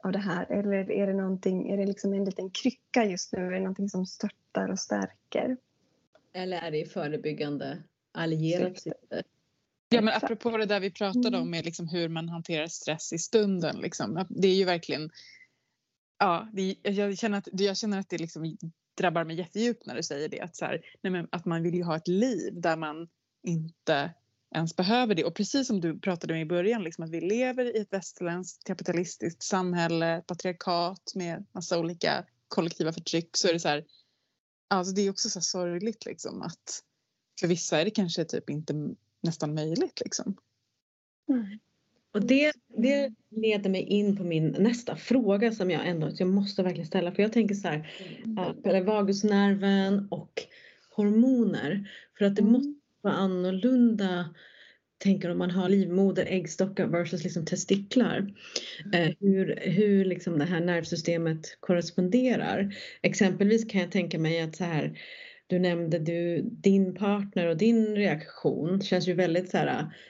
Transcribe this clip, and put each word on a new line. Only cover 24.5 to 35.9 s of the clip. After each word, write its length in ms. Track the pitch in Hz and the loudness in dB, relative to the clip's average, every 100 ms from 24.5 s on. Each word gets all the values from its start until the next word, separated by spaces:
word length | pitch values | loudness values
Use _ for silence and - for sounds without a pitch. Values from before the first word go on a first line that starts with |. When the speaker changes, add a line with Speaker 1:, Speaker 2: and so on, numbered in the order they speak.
Speaker 3:
ens 200 | 160 165 | -4 -2
behöver 400 | - 185 240 233 | -2 2 2 2
det. 80 | 165 | 2
Och 120 | 170 | 0
precis 320 | 170 202 277 254 | -2 -2 0 0
som 140 | 202 | 0
du 180 | 165 151 | -2 -2
pratade 340 | 190 170 - | -4 -4 -4
med 80 | 160 | -4
i 40 | |
början, 380 | 160 175 196 233 | -2 0 0 0
liksom, 200 | 165 170 | -4 -8
att 60 | 165 | -8
vi 120 | 165 | -4
lever 540 | 175 226 254 254 240 | -2 0 0 -2 -2
i 40 | 220 | -2
ett 140 | 202 | -4
västerländskt 720 | 196 - - 175 175 185 - - | -6 -8 -8 -6 -4 -8 -10 -8
kapitalistiskt 760 | 180 - 170 170 - 170 - | -4 -2 -2 -2 -6 -8 -6
samhälle, 800 | - 190 180 175 165 165 165 165 - | -4 -2 0 0 0 2 0 -2 -4
patriarkat 840 | 170 185 170 185 170 170 190 - | -6 -6 -4 -2 0 0 -4 -10
med 300 | 190 170 165 202 | -8 -6 -8 -10
massa 280 | 190 170 170 | -12 -2 -2
olika 460 | 165 170 165 147 - _ _ | -2 -2 0 0 -4 _ _
kollektiva 460 | - 170 - 156 | -2 -2 -2 -4
förtryck. 360 | 165 - 165 165 - | -4 -2 -2 -2 0
Så 100 | 185 | 2
är 60 | |
det 60 | 170 | 2
så 80 | 165 | 0
här, 180 | 147 - _ _ _ _ _ _ _ _ | -2 -4 _ _ _ _ _ _ _ _
alltså 260 | 190 185 | 0 0
det 80 | 190 | 0
är 80 | 196 | 0
också 200 | 190 214 | 0 -4
så 100 | 185 | -4
här 40 | |
sorgligt 640 | - 185 175 175 220 | -4 -2 -4 -2 -4